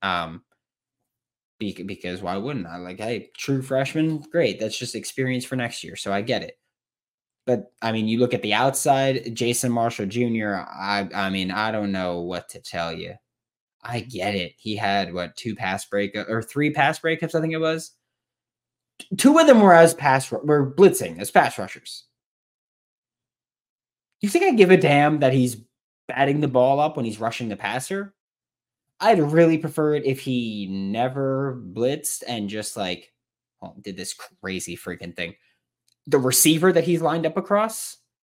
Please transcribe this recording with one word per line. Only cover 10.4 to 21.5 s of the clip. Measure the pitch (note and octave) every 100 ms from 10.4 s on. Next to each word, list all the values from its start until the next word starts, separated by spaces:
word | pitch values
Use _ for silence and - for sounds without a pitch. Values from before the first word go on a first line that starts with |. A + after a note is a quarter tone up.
| G#2+ G2
I, | - - G2 G2+ G2 G2
I | G2
mean, | F#2+ F#2
I | F#2+ A2
don't | A2 G#2
know | F#2+ F2+ F2
what | F2 F2+ -
to | E2+
tell | - F2 E2+
you. | E2 E2+ G#2 _ _ _ _ _ _
I | A2+ A#2+
get | A#2 A2 F#2+ G2
it. | F2 -
He | G#2+ G#2
had, | G#2 G2+ F2
what, | F2+ F2 -
two | A2+ G#2+
pass | F#2+ F#2+ -
breakup, | G2+ G2+ G#2+ -
or | A2+
three | A2 C#3+ D3
pass | D3 C#3 D#3
breakups, | E3 E3 E3
I | D#3+
think | D#3+
it | D#3+
was? | D#3+ D#3+ - _ _ _ _ _ _ _ _ _ _ -
T-, | - -
two | C4 D#4
of | D#4
them | A#3
were | G3
as | E3 E3 -
pass | D3 C3+ -
ru-, | A#2 D3
were | D3 C3
blitzing, | D#3+ F#3+ - F2+ E2
as | G#2
pass | - C3